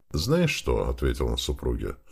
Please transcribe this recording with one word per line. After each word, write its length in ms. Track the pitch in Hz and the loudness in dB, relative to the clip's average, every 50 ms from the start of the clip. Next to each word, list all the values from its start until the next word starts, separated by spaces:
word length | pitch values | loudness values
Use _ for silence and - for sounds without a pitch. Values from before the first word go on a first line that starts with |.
| _ _ | _ _
«Знаешь 400 | - 73 80 117 156 175 175 147 | -4 -2 2 2 4 4 4 2
что?» 380 | - - - - 62 53 50 60 | 2 0 0 0 0 0 0 -2
ответил 380 | 60 - 69 67 - - 71 58 | -2 0 0 0 2 2 0 0
он 100 | 57 - | 0 -2
супруге. 580 | - - 69 - - 62 60 58 - - - - - - | -2 -4 -4 -2 -2 -2 -2 -2 -4 -6 -8 -10 -14 -20